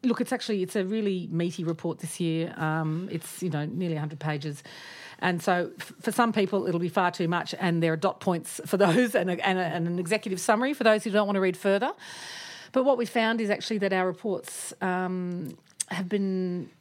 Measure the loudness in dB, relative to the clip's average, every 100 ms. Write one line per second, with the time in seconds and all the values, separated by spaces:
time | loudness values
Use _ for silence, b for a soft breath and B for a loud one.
0 | 2 0 0 -2 -2 -2 0 0 0 0
1 | 0 0 -2 0 0 -2 -4 -2 -4 -4
2 | -8 -2 0 0 -2 -2 -2 0 0 -2
3 | -4 -8 -8 -6 -4 -2 -2 -2 -2 -2
4 | -4 -6 -4 -4 -4 -8 B B B B
5 | B B -2 0 2 2 2 -6 -16 -6
6 | -4 2 2 4 2 2 0 0 0 2
7 | 2 2 0 0 -2 -2 0 2 2 2
8 | 0 0 0 0 -2 -12 -2 4 6 6
9 | 4 2 0 0 2 2 0 0 -2 -2
10 | 0 -2 -2 -4 2 2 2 2 4 4
11 | 4 2 2 4 2 2 2 2 2 -4
12 | B B B B B B B 2 4 4
13 | 2 2 2 2 2 0 0 0 2 2
14 | 2 0 -4 -4 -6 -12 -12 -4 -2 0
15 | -2 -2 -4 -4 -6 -10 _ _ -8 -4
16 | -2 0 0 0 -2 -4 -8 -14